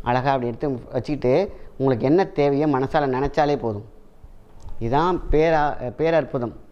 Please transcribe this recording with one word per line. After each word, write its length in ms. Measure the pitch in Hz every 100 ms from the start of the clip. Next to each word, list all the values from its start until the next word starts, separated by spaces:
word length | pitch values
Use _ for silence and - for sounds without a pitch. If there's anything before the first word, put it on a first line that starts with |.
அழகா 260 | 117 127 131
அப்படி 200 | 135 120
எடுத்து 320 | 117 151 123 -
வச்சுக்கிட்டு, 600 | 127 120 147 123 143 196 - - -
உங்களுக்கு 280 | 135 120 127
என்ன 180 | 175
தேவையோ 440 | 185 - 143 139 151
மனசால 400 | 135 135 156 143 127
நினைச்சாலே 400 | 139 - 147 147
போதும். 280 | 117 104 107 - - - - - - - - -
இதான் 400 | 113 135 175 175 -
பேரா-, 420 | 147 160 160 147 - 123 107
பேரற்புதம். 560 | 160 165 135 131 117 - -